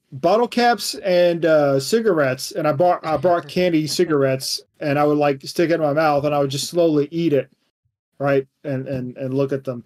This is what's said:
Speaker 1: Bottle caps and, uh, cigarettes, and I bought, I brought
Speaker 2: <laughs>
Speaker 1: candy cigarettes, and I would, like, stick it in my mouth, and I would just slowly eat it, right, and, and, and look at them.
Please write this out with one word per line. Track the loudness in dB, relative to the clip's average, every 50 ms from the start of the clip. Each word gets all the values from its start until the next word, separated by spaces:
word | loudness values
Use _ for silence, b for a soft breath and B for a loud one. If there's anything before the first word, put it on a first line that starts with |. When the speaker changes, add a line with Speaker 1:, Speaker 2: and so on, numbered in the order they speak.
| _ _
Speaker 1:
Bottle | -14 -4 0 2 2 2 0 0
caps | 0 2 2 2 2 0 -4 -10 -10
and, | -6 -2 0 2 4 4 2 2 2 2
uh, | 4 4 4 4 2 2 0
cigarettes, | 0 0 -2 0 2 2 2 2 2 0 -2 -4 -8 -10
and | -8 -2 -2
I | -2
bought, | 2 2 2 2 2 0 0
I | -4 -2 0
brought | 2 2 0 0 -2 -4
Speaker 2:
<laughs> |
Speaker 1:
candy | -2 0 0 2 2 0 0
cigarettes, | -2 0 -2 0 2 2 2 2 2 0 -2 -4 -8 -8 -8 -10 _ _ _
and | -4 -2 0 2
I | 2
would, | 2 2 2
like, | 2 0 0 -2
stick | -6 -8 -2 0 0 2
it | 2
in | 0
my | 0 0
mouth, | 0 2 2 2 2 2 0
and | 0 0
I | 0
would | 0 -2
just | -2 -6 -6 -4
slowly | 0 2 2 2 2 2 0 0
eat | -2 -2 0 2
it, | 2 0 0 -2 _ _ _ _ _ _ _ _ _ _ _ _ _ _
right, | -2 0 0 0 -2 -4 _ _ _
and, | -8 -6 -6 -6 -6
and, | -8 -8 -8 -10 -10 -10
and | -8 -4 -2
look | -2 -2 -2
at | -2 -4 -6
them. | -8 -10 -10 -14